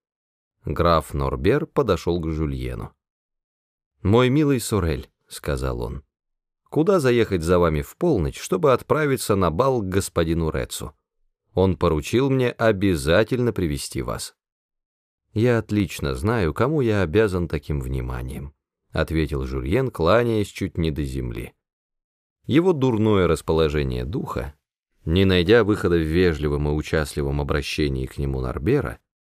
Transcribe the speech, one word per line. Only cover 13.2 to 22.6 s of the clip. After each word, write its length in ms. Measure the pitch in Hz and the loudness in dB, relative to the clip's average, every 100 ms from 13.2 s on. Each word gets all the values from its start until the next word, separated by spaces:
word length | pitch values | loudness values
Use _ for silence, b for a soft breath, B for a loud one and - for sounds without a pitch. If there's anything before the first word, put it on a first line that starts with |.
| 113 123 120 | 2 0 -2
привести 500 | 101 85 71 - 65 | 0 -2 -2 -6 -8
вас". 320 | 60 55 - _ _ _ _ _ _ _ _ _ _ | -8 -8 -10 _ _ _ _ _ _ _ _ _ _
"Я 240 | 107 123 117 | 0 2 2
отлично 560 | 101 104 92 - 71 | 0 0 0 -2 -6
знаю, 400 | 65 95 120 85 | -4 -2 0 0
кому 260 | - 120 156 | 0 0 0
я 220 | 117 104 | 0 0
обязан 460 | 87 101 110 90 87 | 2 2 2 0 -2
таким 320 | 78 - 73 | -4 -4 -6
вниманием", 760 | 64 65 62 62 64 - 71 - _ _ _ - | -4 -6 -6 -8 -10 -10 -14 -18 _ _ _ -6
ответил 480 | 78 80 73 71 | -2 -2 -2 -4
Жюльен, 460 | 65 65 65 113 131 | -6 -6 -2 -2 -2
кланяясь 580 | - 82 110 120 110 101 | -2 2 2 2 -2 -4
чуть 300 | - 95 - | -6 -6 -2
не 120 | 80 | -4
до 120 | 73 | -2
земли. 500 | 69 65 62 57 - _ _ _ _ _ _ _ _ _ - | -4 -6 -8 -8 -12 _ _ _ _ _ _ _ _ _ 0
Его 260 | 139 | 2